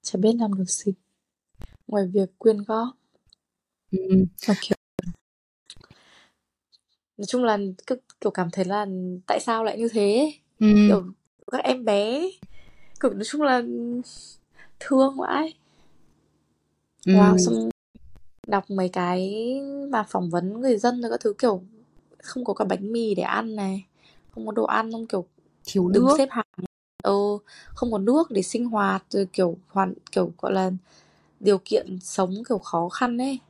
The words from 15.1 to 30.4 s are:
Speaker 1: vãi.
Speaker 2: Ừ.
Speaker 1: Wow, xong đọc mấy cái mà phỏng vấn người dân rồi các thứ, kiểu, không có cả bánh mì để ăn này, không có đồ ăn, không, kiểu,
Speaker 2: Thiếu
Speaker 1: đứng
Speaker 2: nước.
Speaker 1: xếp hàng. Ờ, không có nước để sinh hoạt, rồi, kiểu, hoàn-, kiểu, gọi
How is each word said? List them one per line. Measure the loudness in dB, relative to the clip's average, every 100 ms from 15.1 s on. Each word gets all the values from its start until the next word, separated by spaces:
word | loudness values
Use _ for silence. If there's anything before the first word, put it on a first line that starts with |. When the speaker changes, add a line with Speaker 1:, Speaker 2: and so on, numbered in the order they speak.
| 0
Speaker 1:
vãi. | -2 -2 -4 -8 _ _ _ _ _ _ _ _ _ _ _ _ _ _ 4
Speaker 2:
Ừ. |
Speaker 1:
Wow, | 8 8 6
xong | 4 0 -2 -8 _ -20 -20 -20 -20 -20 -2
đọc | -2 -2
mấy | -4 -2
cái | -2 -2 -2 -4 -4 -4 -6 -8 -10 -4
mà | -4
phỏng | -2 -4 -2
vấn | -2 -4 -2
người | 0 2
dân | 0 -2
rồi | -4
các | -2
thứ, | -2 0
kiểu, | 0 0 -8 -20 _ _ _ _
không | -12 -8
có | -6
cả | -2
bánh | -2 -2 -4
mì | -4 -2
để | -2
ăn | -2 -4 -4 -6
này, | -6 -6 -10 _ _ _ _
không | -12 -6
có |
đồ | -2
ăn, | 0 -2 -2
không, | -8 -6
kiểu, | -6 -6 _ _ _ -4
Speaker 2:
Thiếu | 0 4
Speaker 1:
đứng | 4 6
Speaker 2:
nước. | 4
Speaker 1:
xếp | 2
hàng. | -2 -8 -10 -14 _ _ -4
Ờ, | 0 2 0 -2 _ -20 -20
không | -6 -2
có | 0
nước | 2 2 2
để | -2
sinh | -2 -4 -2
hoạt, | 0 0 -2 _
rồi, | -4 -2
kiểu, | 0 0 -2 _
hoàn-, | -2 -2 -4 -4
kiểu, | -2 -2
gọi | -4